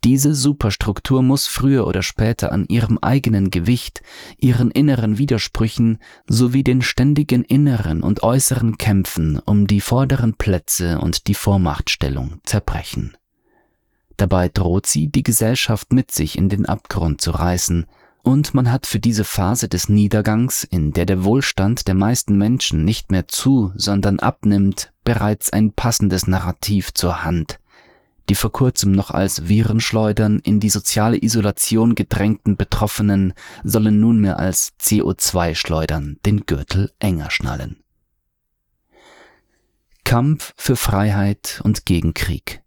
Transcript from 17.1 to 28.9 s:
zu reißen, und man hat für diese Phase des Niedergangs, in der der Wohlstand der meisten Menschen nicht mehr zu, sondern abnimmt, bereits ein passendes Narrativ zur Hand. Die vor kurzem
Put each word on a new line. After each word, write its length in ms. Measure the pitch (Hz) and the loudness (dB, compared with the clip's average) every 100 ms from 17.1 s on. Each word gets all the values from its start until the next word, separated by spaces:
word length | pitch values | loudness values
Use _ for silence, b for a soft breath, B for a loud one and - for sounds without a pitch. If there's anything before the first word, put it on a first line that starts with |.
| 71 | -2
zu 120 | - | -2
reißen, 540 | 78 82 87 - 85 82 b b b | 0 0 0 0 -2 -2 b b b
und 300 | - 131 151 | 0 2 2
man 180 | 139 120 | 2 2
hat 140 | 127 - | 0 -2
für 160 | 113 | -2
diese 240 | 113 110 107 | 0 0 -2
Phase 420 | - 92 120 110 | -2 -2 0 -2
des 220 | 90 - | -4 2
Niedergangs, 760 | 104 104 107 107 110 127 - | 2 4 2 0 0 0 -4
in 300 | - 92 76 | -4 -2 0
der 140 | - 87 | 0 0
der 180 | 92 95 | 0 2
Wohlstand 640 | 123 135 - 95 120 - | 2 0 -2 -2 0 0
der 60 | 95 | 0
meisten 420 | 98 120 - 101 | 2 0 0 0
Menschen 480 | 104 127 - 78 78 | 2 0 -2 0 0
nicht 260 | 110 - | -2 -2
mehr 160 | 95 82 | -2 -2
zu, 460 | - 135 135 101 98 | -2 2 2 0 -4
sondern 440 | 104 101 98 98 | -2 0 0 0
abnimmt, 720 | 117 - 104 101 98 92 - _ | -2 -2 0 2 2 0 -10 _
bereits 480 | - 113 101 107 - | -2 0 0 -2 -2
ein 220 | - 107 | 0 0
passendes 520 | - - - 101 92 - | 0 -2 0 0 0 0
Narrativ 680 | 92 87 87 - 101 - | -2 -2 -6 -2 -2 -2
zur 320 | - 87 85 - | -4 -4 -2 -2
Hand. 340 | 175 78 - b b b b b b - | -2 -4 -10 b b b b b b -4
Die 80 | - | -2
vor 160 | 110 | -2
kurzem 400 | - 127 - 101 | 0 0 0 2